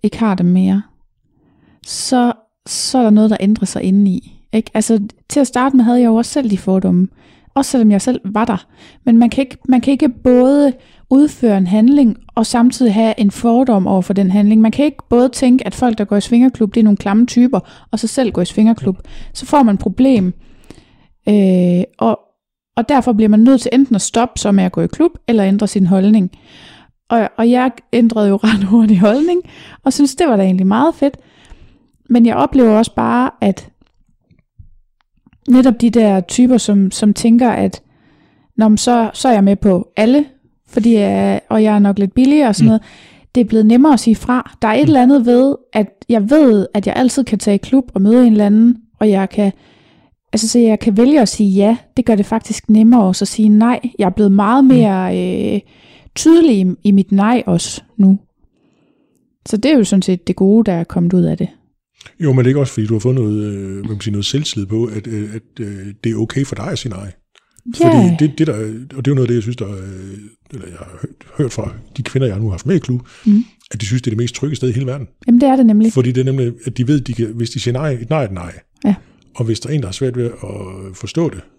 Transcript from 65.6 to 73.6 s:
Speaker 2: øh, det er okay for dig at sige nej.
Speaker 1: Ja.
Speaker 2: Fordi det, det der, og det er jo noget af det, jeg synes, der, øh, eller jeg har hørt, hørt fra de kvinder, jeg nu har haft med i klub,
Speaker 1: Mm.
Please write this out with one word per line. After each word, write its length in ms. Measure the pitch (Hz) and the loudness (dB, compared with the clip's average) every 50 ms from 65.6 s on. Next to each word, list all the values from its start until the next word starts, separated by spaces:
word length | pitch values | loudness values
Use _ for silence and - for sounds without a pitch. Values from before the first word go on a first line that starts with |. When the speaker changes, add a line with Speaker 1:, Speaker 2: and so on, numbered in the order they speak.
| 113 | -14
Speaker 2:
øh, 220 | 101 101 98 95 101 101 _ - | -12 -12 -14 -16 -16 -18 _ -8
det 80 | 113 | -6
er 40 | 110 | -4
okay 300 | 107 113 110 - 139 139 | -4 -6 -6 -4 -6 -6
for 100 | - - | -6 -8
dig 120 | - 101 180 | -12 -10 -10
at 80 | 185 123 | -10 -10
sige 120 | - 120 98 | -10 -12 -12
nej. 180 | 92 101 95 - _ _ _ _ _ _ _ _ _ _ 240 233 - | -12 -16 -16 -20 _ _ _ _ _ _ _ _ _ _ -16 -4 0
Speaker 1:
Ja. 100 | 339 330 320 254 202 175 | 0 2 4 4 2 2
Speaker 2:
Fordi 60 | 170 160 151 | 2 0 -2
det, 100 | 156 143 | -2 0
det 100 | - 151 | -2 -4
der, 60 | 156 120 107 110 107 113 113 127 143 - | -4 -4 -6 -8 -10 -10 -14 -16 -16 -14
og 80 | 139 117 | -6 -4
det 20 | |
er 40 | 135 | -4
jo 20 | 143 | -2
noget 60 | 135 | -2
af 60 | 127 | -2
det, 80 | 113 120 | -2 -2
jeg 60 | 117 | -4
synes, 140 | 104 117 123 | -4 -6 -10
der, 140 | 123 110 98 | -10 -12 -12
øh, 460 | 104 95 95 98 95 95 95 98 95 101 104 104 _ _ _ _ - | -12 -14 -14 -16 -18 -18 -18 -18 -20 -20 -20 -20 _ _ _ _ -20
eller 140 | 120 - | -20 -18
jeg 100 | 87 87 | -20 -20
har 120 | - - - 87 - | -20 -20 -20 -16 -16
hørt, 100 | - - - _ - - - | -16 -16 -16 _ -20 -18 -8
hørt 140 | - 147 120 | -6 -6 -6
fra 220 | - - 104 95 - 113 - - - | -6 -8 -10 -10 -12 -14 -20 -18 -14
de 60 | - 120 | -12 -12
kvinder, 240 | - - 131 135 | -8 -4 -4 -4
jeg 100 | 123 113 101 | -4 -4 -4
nu 40 | 113 | -6
har 60 | 107 | -6
haft 140 | 92 85 - | -6 -6 -4
med 100 | 127 190 | -4 -4
i 40 | 170 | -4
klub, 220 | - - 127 123 120 _ - - - | -4 -4 -8 -8 -8 _ -20 -6 0
Speaker 1:
Mm. 180 | 226 208 214 240 - _ _ | 2 2 2 0 -4 _ _